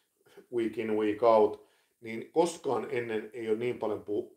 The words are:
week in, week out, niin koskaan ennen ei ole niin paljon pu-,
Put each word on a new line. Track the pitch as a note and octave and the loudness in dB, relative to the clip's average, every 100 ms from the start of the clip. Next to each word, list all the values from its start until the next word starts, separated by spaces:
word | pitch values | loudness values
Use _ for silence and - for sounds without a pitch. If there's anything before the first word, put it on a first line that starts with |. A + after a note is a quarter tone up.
| _ _ _ - - | _ _ _ -20 -8
week | A#2+ A2 A#2 | -4 -4 -4
in, | A2 G#2+ | -2 0
week | G#2+ G#2 | 0 4
out, | A#2 A2 G#2 - _ _ _ _ | 6 8 6 0 _ _ _ _
niin | A#2 A2+ - | -12 -10 -4
koskaan | D#3 E3+ - C#3 A#2 - | 0 0 0 -4 -2 -2
ennen | B2+ A#2 A2 G#2+ | -4 -4 -6 -6
ei | A#2+ A2 | -8 -2
ole | A2 | -2
niin | B2 A2+ | -2 -4
paljon | A2 G2 | -4 -6
pu-, | - G#2 - | -4 -6 -6